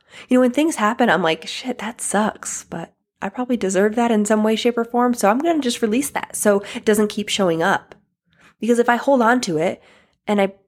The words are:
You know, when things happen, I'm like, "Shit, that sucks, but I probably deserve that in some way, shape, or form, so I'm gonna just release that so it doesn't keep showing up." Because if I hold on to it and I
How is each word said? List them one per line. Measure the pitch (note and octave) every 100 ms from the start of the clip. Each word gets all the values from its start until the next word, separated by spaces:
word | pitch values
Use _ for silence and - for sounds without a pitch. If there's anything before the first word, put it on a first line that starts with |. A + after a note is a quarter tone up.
| _ - -
You | B3+
know, |
when | B3+
things | C4 D#4+ D4+
happen, | G#3+ A#3 A3+
I'm | E3
like, | E3 D#3+ -
"Shit, | - B3+ -
that | G#3 -
sucks, | - G3 G#3+ - - - -
but | E3 E3+ _ _ -
I | F#3+
probably | - B3 A#3
deserve | F#3+ F#3+ G#3+ G#3+
that | A#3
in | G#3+ G#3
some | G#3+
way, | A3 A3
shape, | A#3+ A#3
or | A#3
form, | A#3+ B3 A#3+
so | G3
I'm | A#3+
gonna | E4+ D#4+
just | B3 -
release | A3 A3+ D4
that | - - -
so | G#3+ G3+ - A#3+
it | A3
doesn't | G#3 G#3
keep | - G3+
showing | - F#3 E3
up." | F#3 E3+ - - _ _ _ _ _ -
Because | A3 A#3
if | A#3+
I | A#3
hold | C4+ C#4
on | A3+ B3
to | G3 D#3
it | F3+ - _ _ _ _ -
and | G#3
I | G3 -